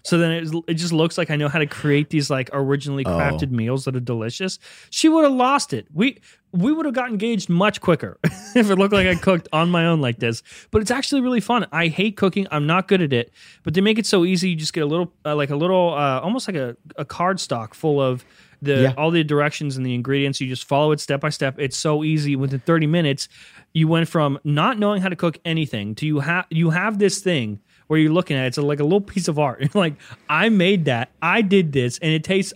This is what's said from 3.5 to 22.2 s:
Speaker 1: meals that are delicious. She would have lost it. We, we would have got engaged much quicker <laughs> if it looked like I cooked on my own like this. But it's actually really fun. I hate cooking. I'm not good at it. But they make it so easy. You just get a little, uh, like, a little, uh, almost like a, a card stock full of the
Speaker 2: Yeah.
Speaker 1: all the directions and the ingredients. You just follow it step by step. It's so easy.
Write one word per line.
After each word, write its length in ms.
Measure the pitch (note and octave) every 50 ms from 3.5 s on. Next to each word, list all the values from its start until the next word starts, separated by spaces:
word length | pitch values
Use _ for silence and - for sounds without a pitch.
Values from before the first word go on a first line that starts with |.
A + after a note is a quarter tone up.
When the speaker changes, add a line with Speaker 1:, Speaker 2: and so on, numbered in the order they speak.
Speaker 1:
meals 340 | B2 A#2 A2 A#2 C3 C3+ C3
that 100 | C#3 B2+
are 60 | B2+
delicious. 580 | B2 A#2+ A#2+ A2+ A2 A#2 - - F#3+ F#3 - - - - - - - -
She 180 | - - -
would 160 | D#4+ D#4 D#4+ D#4
have 80 | C#4
lost 400 | C4+ B3+ B3 B3+ C#4 C4+ - -
it. 160 | C#3 A2 - - D3+
We, 260 | D3+ A3+ C4 - - _ - _ _ _ _
we 220 | - F3 F3+ C4+ D#4
would 120 | D#4+ D#4
have 80 | D4 A#3
got 140 | C4 B3
engaged 400 | B3 A3 F#3+ G#3+ A#3 A#3 G3 -
much 320 | - F3 F3 G3 G#3+ - -
quicker 400 | - - E3 - - F#2+ - -
<laughs> 20 | - - - - - - -
if 160 | B3 A3 G3+
it 60 | F#3+
looked 160 | F3+ G3 G3+ G#3
like 140 | G3 F#3
I 80 | F#3 F3+
cooked 320 | D#3+ - G3 F#3 E3 - - -
on 160 | D#3 E3 F3
my 160 | F3 E3+ E3
own 140 | E3+ E3 D#3+
like 180 | C#3 B2 A#2+ -
this. 240 | A#2+ A#2 A2+ - - - - - - _
But 100 | - G#3+
it's 100 | G#3+ -
actually 300 | A#3+ C4+ C4 - C#4+ C4+
really 180 | B3 B3+ B3+ A#3
fun. 280 | - - A#3+ A#3+ F#3 -
I 160 | C#3+ D#3+ E3+
hate 300 | E3+ D3 - G3 A3 G3+
cooking. 300 | - G3+ F#3+ - G3+ F#3+ -
I'm 160 | D#3 D3+ D3
not 220 | D3+ E3 F#3 F#3 -
good 120 | G3+ A3
at 120 | E3+ C#3+ C3
it. 180 | A#2 A#2+ - _ _ - - - _ _
But 120 | - D3+
they 40 | F#3
make 180 | G3 G#3+ A3
it 80 | A3+ G#3+
so 200 | - - F#3+ E3+
easy. 240 | F#3 F#3 F3 F3+ F#3
You 80 | F3
just 160 | D#3 D#3 D#3 -
get 80 | E3+ D3+
a 40 |
little, 260 | C#3+ D#3 F3 F3 E3+ _ _ -
uh, 140 | D3+ D3+
like, 140 | D3 C#3+ C3+
a 40 | D3
little, 380 | C#3+ E3 F3+ F#3+ F#3 F3 E3+ D#3
uh, 260 | C#3+ C#3+ C#3 C3 C3
almost 300 | - F3+ A#3 C4 - -
like 80 | F#3
a, 180 | D3+ C3 A#2+ A#2 - _ - -
a 80 | - C#3+
card 340 | - - - E3+ F#3 F#3+ F3
stock 340 | - - C3 A#2 A2 G#2 -
full 280 | - - D#3 D3 C#3
of 240 | C3+ B2+ B2+ B2+ - _ _ _ - _ _ _
the 200 | C#3+ C#3+ C3+ C3
Speaker 2:
Yeah. 120 | B2+ C3 B2
Speaker 1:
all 120 | C3+ D3+ E3
the 140 | E3+ E3+ D#3
directions 540 | D3 D3 D3 D3 D3+ - - D#3 C#3+ C3
and 80 | C3 B2+
the 100 | B2+ B2
ingredients. 460 | B2 B2 C3 C#3 C#3 C#3 C#3 C3+ -
You 80 | C3+ B2+
just 160 | B2+ - -
follow 240 | - C#3+ C#3 D3+ D3+
it 80 | D3+ D3
step 220 | - - C#3+ C#3
by 80 | D#3 D3+
step. 260 | D3 - D3 C3+ C3 -
It's 180 | D3 C3 -
so 260 | - - D#3+ D3+ D3+ D#3
easy. 320 | D#3 D#3 D3+